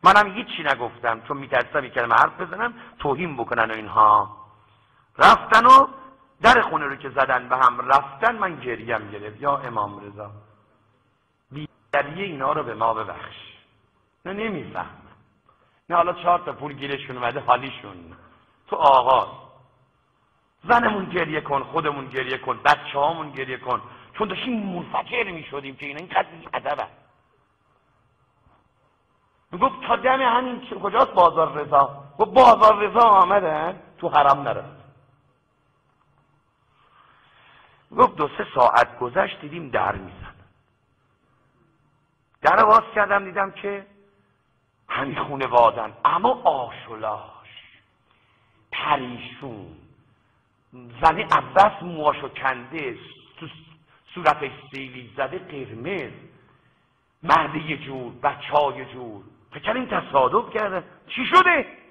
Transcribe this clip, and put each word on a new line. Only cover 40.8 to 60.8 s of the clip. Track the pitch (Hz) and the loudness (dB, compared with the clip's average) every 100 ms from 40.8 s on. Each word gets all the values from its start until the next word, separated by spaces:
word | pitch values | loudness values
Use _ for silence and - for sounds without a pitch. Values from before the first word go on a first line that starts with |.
| _ _ _ _ _ _ _ _ _ _ _ _ _ _ _ _ | _ _ _ _ _ _ _ _ _ _ _ _ _ _ _ _
در | 147 185 220 | 2 4 6
باز | 220 214 214 | 6 4 -4
کردم | 202 202 196 | 0 0 -2
دیدم | 180 196 | -6 -6
که | - 202 202 196 _ _ _ _ _ _ _ _ _ _ | -6 -10 -10 -12 _ _ _ _ _ _ _ _ _ _
همین | - 139 - | -8 -6 -8
خونه | - 139 131 | -8 -6 0
وادن، | 120 117 113 110 - - | 4 4 2 -10 -4 -2
اما | 175 220 262 | 0 -2 0
آشولاش، | 180 143 120 - - 113 110 104 - - - - - _ _ _ _ _ _ _ _ _ _ | 0 -2 -6 -12 -18 -12 -10 -10 -12 -20 -20 -20 -20 _ _ _ _ _ _ _ _ _ _
پریشون، | - 151 143 123 120 - - 143 110 90 76 _ _ _ _ _ _ _ _ _ 127 120 120 | -10 -2 -2 -4 -12 -16 -16 -16 -16 -18 -20 _ _ _ _ _ _ _ _ _ -20 -20 0
زنی | 160 160 | 2 2
عباس | 220 - - 185 202 - | 0 -2 0 4 4 4
موهاشو | 175 165 151 147 135 | -12 -2 -2 -2 -6
کنده، | - 135 127 123 160 139 110 - - _ - | -6 -6 -6 -8 -10 -10 -10 -18 -20 _ -20
تو | 160 - - _ _ _ _ | -20 -20 -20 _ _ _ _
صورتش | - 160 151 139 135 - | -2 0 0 -4 -12 -18
سیلی | 135 135 127 120 101 | -16 -16 -16 -18 -8
زده | 135 180 | -6 -8
قرمز، | - 143 120 110 131 190 123 110 - _ _ _ _ _ _ _ _ _ | -14 -14 -14 -12 -8 -8 -10 -14 -20 _ _ _ _ _ _ _ _ _
مرد | 165 160 147 151 | 0 0 0 -6
یه | - 147 | -8 -10
جور، | 135 135 120 - | -10 -12 -12 -4
بچه | 147 139 - | -4 -4 -2
ها | 147 147 127 | 0 0 -4
یه | 131 | -14
جور. | 127 120 104 95 _ _ | -14 -16 -16 -20 _ _
فکر | - | -12
کردیم | - 233 247 | -8 -6 -4
تصادف | 196 - 139 127 185 240 | -6 0 2 4 2 -2
کرده. | 220 214 185 | -6 -6 -6